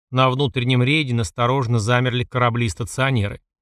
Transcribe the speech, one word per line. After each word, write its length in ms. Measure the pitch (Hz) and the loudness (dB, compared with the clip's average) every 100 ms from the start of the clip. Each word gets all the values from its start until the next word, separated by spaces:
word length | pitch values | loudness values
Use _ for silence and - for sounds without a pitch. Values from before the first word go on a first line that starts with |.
| _ | _
На 200 | 127 131 | 2 2
внутреннем 520 | 127 139 131 123 127 | 2 -2 -2 0 2
рейде 320 | 123 156 135 | 2 2 0
настороженно 640 | 117 107 - 120 135 117 120 | -2 -2 -2 0 0 0 0
замерли 460 | 104 123 127 123 | 2 0 0 -2
корабли-стационеры. 1160 | 117 127 123 117 117 - 107 - 135 127 101 - _ _ | -4 0 0 0 -2 -4 -8 -4 -2 0 -2 -6 _ _